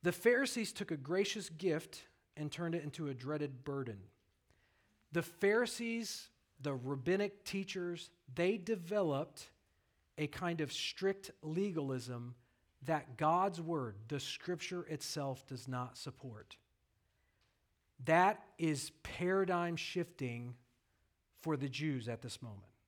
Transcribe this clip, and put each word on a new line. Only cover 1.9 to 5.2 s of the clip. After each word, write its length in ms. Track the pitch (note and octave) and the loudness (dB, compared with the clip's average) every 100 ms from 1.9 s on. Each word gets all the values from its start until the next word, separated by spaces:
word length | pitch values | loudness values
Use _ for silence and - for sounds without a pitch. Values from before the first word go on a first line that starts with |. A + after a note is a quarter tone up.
| - - _ _ - | -16 -18 _ _ -6
and 160 | D3+ | -6
turned 220 | - E3+ | -2 -2
it 100 | E3 | -2
into 240 | D3 C#3 D3+ | -4 -4 -6
a 60 | |
dreaded 500 | B2+ B2 D3+ D3 C3 | -4 -4 -2 -2 -4
burden. 360 | C3+ C#3 B2 G2+ F#2+ _ _ _ _ _ _ _ _ _ _ | -4 -4 -4 -6 -12 _ _ _ _ _ _ _ _ _ _
The 100 | E3+ | -2